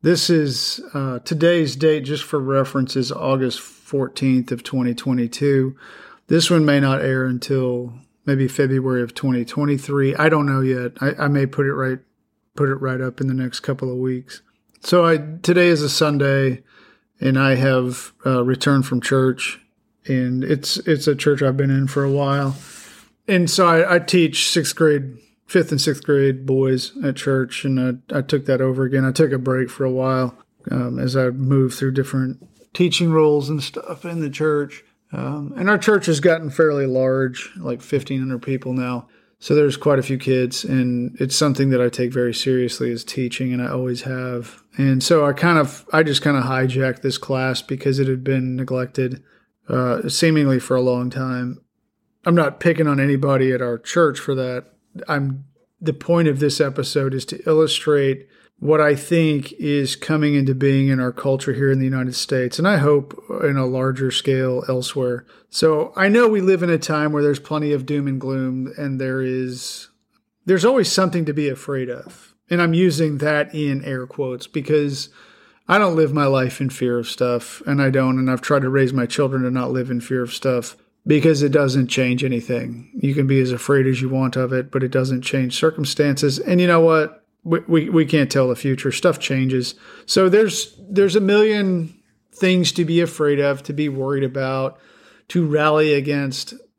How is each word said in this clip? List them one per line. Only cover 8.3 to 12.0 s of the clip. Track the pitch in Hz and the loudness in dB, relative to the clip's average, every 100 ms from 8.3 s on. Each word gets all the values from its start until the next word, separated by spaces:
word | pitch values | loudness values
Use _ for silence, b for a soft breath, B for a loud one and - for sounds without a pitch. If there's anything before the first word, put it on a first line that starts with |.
| 135 131 | 0 0
February | - 135 135 131 127 | 2 2 2 0 0
of | 117 | -2
twenty | - 139 123 | -4 -2 0
twenty-three. | 117 - 143 139 139 143 135 | -2 -2 -2 -2 -2 0 0
I | 139 156 | 2 2
don't | 156 143 | 2 2
know | 135 | 0
yet. | 131 127 123 - | 0 0 -4 -4
I, | 135 151 | -4 -2
I | 143 | 0
may | 143 135 | 2 0
put | 139 139 | -2 -2
it | |
right, | 143 131 131 | -2 -4 -6